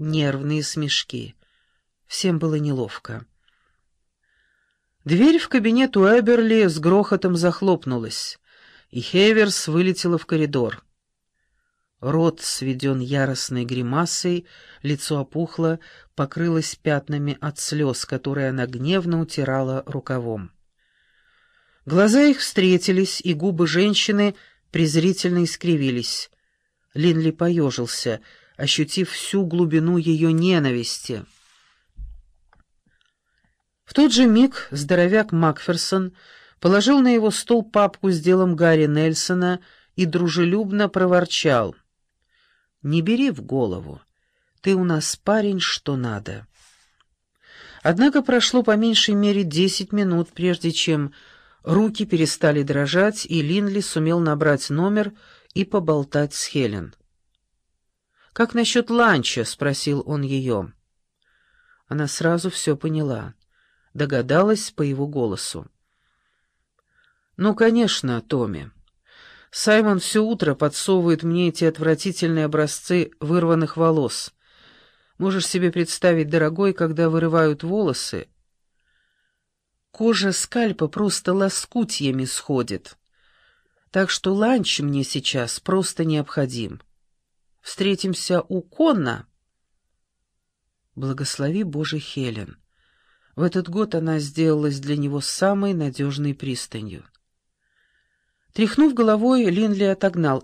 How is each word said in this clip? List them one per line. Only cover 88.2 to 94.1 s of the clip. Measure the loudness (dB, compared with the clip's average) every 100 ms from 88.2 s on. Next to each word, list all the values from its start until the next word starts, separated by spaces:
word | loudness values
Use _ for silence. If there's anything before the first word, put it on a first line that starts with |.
| -2 -2
у | 0 -6
Конна». | -6 0 2 2 0 -4 -10 _ _ _ _ _ _ _ _ _ _ _ _ _ _ _ _ -10
Благослови | -8 -6 -8 -6 -4 -2
Боже | -4 -4 -6 -6
Хелен. | -8 -8 -6 -8 -12 -16 _ _ _ _ _ _ _ -2
В |
этот | -2 0 -4
год | -2 -2
она | -2 -2